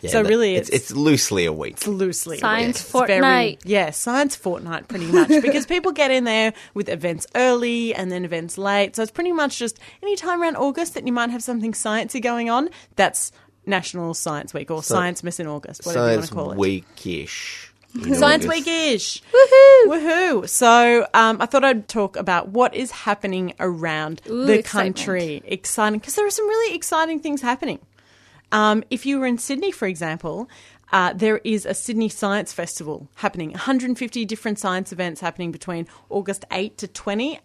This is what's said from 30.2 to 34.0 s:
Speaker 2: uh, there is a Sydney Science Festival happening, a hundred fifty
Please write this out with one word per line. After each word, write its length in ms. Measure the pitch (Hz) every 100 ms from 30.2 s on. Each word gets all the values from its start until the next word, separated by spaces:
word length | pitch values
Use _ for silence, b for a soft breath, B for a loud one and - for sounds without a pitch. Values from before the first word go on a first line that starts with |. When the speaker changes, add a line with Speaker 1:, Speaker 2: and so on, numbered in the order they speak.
| 165 156 247 b b b b
Speaker 2:
uh, 200 | 190 180
there 240 | - 214 214
is 220 | 220 214 -
a 80 |
Sydney 340 | - - 220 220
Science 440 | - 202 202 190
Festival 560 | - 170 - 151 151 143 -
happening, 380 | 208 180 156
a 40 | 180
hundred 380 | 254 262 247
fifty 260 | 247